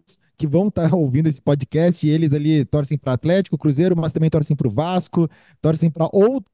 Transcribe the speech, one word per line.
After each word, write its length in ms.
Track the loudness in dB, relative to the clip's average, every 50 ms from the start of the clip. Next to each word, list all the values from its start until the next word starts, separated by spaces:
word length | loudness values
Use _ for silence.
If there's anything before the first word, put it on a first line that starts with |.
| _ -18 -20 _ _ _ _
que 100 | _ -4
vão 240 | 0 0 0 0 0
tá 180 | -2 0 0 0
<laughs> 60 | 2
ouvindo 320 | 2 0 0 0 0 0
esse 120 | 0 -2 -2
podcast 680 | -2 -2 -2 -2 -2 -4 -2 0 0 0 0 0 0
e 40 | 0
eles 240 | 0 2 2 0 0
ali 320 | 0 0 0 0 0 0
torcem 320 | 0 -2 -4 -2 -2 -6
pra 160 | -4 -2 -4 -4
Atlético, 460 | -2 0 0 0 0 0 -2 -6 -2
Cruzeiro, 360 | 0 0 0 2 2 2 2
mas 160 | 0 -2 -2
também 160 | -2 0 0 0
torcem 260 | 0 0 0 0 -2
pro 160 | 0 0 -2
Vasco, 580 | -2 -2 -2 0 -2 -2 -4 -2 -2 -2 -2 -2 -4 _ _ _ _ _
torcem 280 | -2 -2 0 2 0 0
pra 200 | 0 0 -4 0
ou-, 320 | 4 4 4 4 2 -2 -6 -10